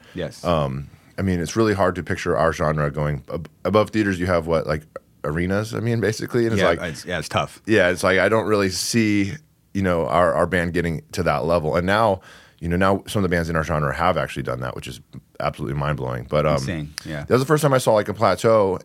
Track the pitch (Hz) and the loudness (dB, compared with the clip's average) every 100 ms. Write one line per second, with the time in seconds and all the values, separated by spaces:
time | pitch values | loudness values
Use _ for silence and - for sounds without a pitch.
0 | - 90 76 - 87 80 69 67 69 - | -14 -10 -10 -6 0 0 0 -4 -10 -18
1 | - - 95 87 78 110 113 98 92 90 | -14 -4 -2 0 -2 0 2 2 0 0
2 | 78 90 90 67 82 78 78 78 73 71 | -4 -4 -2 2 2 2 0 0 -2 -2
3 | 73 71 - - 78 _ 92 107 95 110 | -4 -4 -6 -10 -10 _ 0 2 2 0
4 | 101 90 90 87 82 80 - 78 - - | 0 0 0 0 2 0 0 -4 -6 -18
5 | - _ 73 78 90 98 110 113 113 117 | -20 _ -6 -2 -2 -2 -4 -4 -2 0
6 | 98 110 113 120 113 104 92 85 87 69 | 0 -2 -2 0 0 2 2 0 -4 -8
7 | - 87 78 95 73 - - 107 90 90 | -6 -6 -4 -4 -4 -6 2 4 4 4
8 | 95 95 98 110 95 104 95 87 - 117 | 2 4 4 2 2 2 2 -2 -2 0
9 | 107 104 98 - - _ _ 98 92 85 | 2 2 -2 -6 -16 _ _ -2 0 0
10 | 69 78 87 67 87 92 85 85 82 78 | 2 4 4 4 2 0 0 0 -2 -4
11 | - - 82 73 76 85 76 82 90 104 | -6 -2 0 0 2 0 2 0 2 2
12 | 113 95 - - - _ 82 85 95 101 | 2 0 -6 -20 -20 _ -4 2 2 2
13 | - 110 92 87 82 82 78 78 71 69 | -2 -2 0 0 0 -2 0 -2 -2 0
14 | 87 78 69 - 65 64 62 - - 60 | 0 0 -2 -6 -6 -6 -8 -8 -12 -14
15 | - - - - 69 - 73 71 69 71 | -18 -20 -16 -6 -6 -4 -6 -4 -2 -2
16 | 64 62 62 73 76 71 67 80 76 - | -4 -8 -2 0 2 0 -2 -6 -10 -12
17 | - 76 76 117 139 151 151 131 123 107 | -10 -10 0 0 2 2 2 2 2 2
18 | 104 92 107 90 113 110 98 90 | 0 0 0 2 4 4 2 0